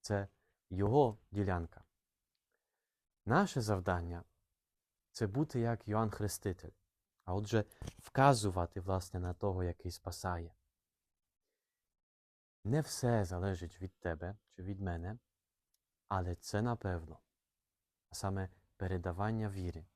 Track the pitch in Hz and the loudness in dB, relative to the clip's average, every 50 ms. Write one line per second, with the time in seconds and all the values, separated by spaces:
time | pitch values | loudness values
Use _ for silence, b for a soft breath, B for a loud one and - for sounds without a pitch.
0 | _ - 107 101 98 98 _ _ _ _ _ _ _ _ 92 92 101 101 117 147 | _ 0 -2 -2 -2 -4 _ _ _ _ _ _ _ _ -2 0 2 4 6 6
1 | 147 120 107 - _ _ - 101 101 92 92 87 85 80 - - - _ _ _ | 4 4 2 -4 _ _ -2 -2 0 2 0 0 -2 -4 -8 -18 -20 _ _ _
2 | _ _ _ _ _ _ _ _ _ _ _ _ _ _ _ _ _ _ _ _ | _ _ _ _ _ _ _ _ _ _ _ _ _ _ _ _ _ _ _ _
3 | _ _ _ _ _ 101 113 165 202 185 - 143 113 104 107 95 90 98 90 87 | _ _ _ _ _ 2 4 4 4 4 0 -2 0 2 0 2 2 0 0 0
4 | 82 85 87 85 - _ _ _ _ _ _ _ _ _ _ _ _ _ _ _ | 0 -4 -8 -10 -12 _ _ _ _ _ _ _ _ _ _ _ _ _ _ _
5 | _ _ _ - 117 101 98 127 160 156 - 127 117 117 117 104 - - 104 107 | _ _ _ -2 -2 0 2 0 0 0 0 0 0 0 0 -2 -2 0 2 2
6 | 113 107 104 - 107 101 - - - 104 90 - - 80 - _ _ _ _ _ | 2 2 0 -2 -4 -4 -4 -2 -2 -4 -4 -4 -8 -18 -18 _ _ _ _ _
7 | _ _ _ _ _ - 90 101 104 104 110 110 104 B B B B B - - | _ _ _ _ _ -2 -2 -2 0 2 2 2 2 B B B B B -12 -12
8 | - - _ - 135 139 139 113 104 101 90 92 87 85 - 101 87 98 95 92 | -20 -4 _ 8 8 8 8 6 4 0 2 2 0 -2 -2 -8 -2 0 0 0
9 | 92 - - 92 90 87 87 - - 101 92 92 90 87 85 _ - 90 85 - | 0 -2 -6 -4 -2 -4 -4 -2 0 0 0 0 0 -2 -2 _ -8 -10 -10 -8
10 | _ 95 87 - - 95 87 85 85 85 - _ _ _ _ _ _ _ _ _ | _ -10 -10 -4 -4 -4 -4 -4 -6 -10 -14 _ _ _ _ _ _ _ _ _
11 | _ _ _ _ _ _ _ _ _ _ _ _ _ _ _ _ _ _ _ _ | _ _ _ _ _ _ _ _ _ _ _ _ _ _ _ _ _ _ _ _
12 | _ _ _ _ _ _ _ _ _ _ _ _ _ 101 123 151 151 - - - | _ _ _ _ _ _ _ _ _ _ _ _ _ 0 2 2 0 -2 -4 0
13 | - 123 120 110 101 87 92 90 90 98 95 87 90 82 - - 95 92 _ _ | 2 4 4 4 2 0 -2 -2 0 -2 -2 -2 -6 -10 -10 -10 -12 -12 _ _
14 | _ 90 82 78 87 90 101 107 _ _ _ - 90 95 101 95 98 90 85 82 | _ -4 -4 -2 -4 -8 -8 -10 _ _ _ -12 -8 -8 -6 -4 -4 -4 -4 -4
15 | 82 92 107 123 _ _ _ _ _ _ _ _ _ _ _ _ _ _ _ _ | -6 -8 -8 -10 _ _ _ _ _ _ _ _ _ _ _ _ _ _ _ _
16 | _ _ 101 95 90 90 87 - - - - 104 107 120 120 110 - 101 90 85 | _ _ -2 -2 0 -2 -4 -6 -6 -4 -2 0 0 0 -2 -2 -2 -4 -4 -4
17 | 80 80 82 - _ _ _ _ _ _ _ _ _ _ _ _ _ _ _ _ | -6 -10 -16 -18 _ _ _ _ _ _ _ _ _ _ _ _ _ _ _ _
18 | _ _ - - - 98 98 98 95 92 b b b b b _ 98 90 92 90 | _ _ -12 -4 -4 -2 -2 -2 -4 -6 b b b b b _ -4 -2 -2 0
19 | 85 92 82 90 101 107 113 110 110 104 98 98 90 87 80 82 78 _ _ | -2 -2 -2 0 -2 0 0 0 -2 -2 -4 -4 -4 -4 -6 -6 -12 _ _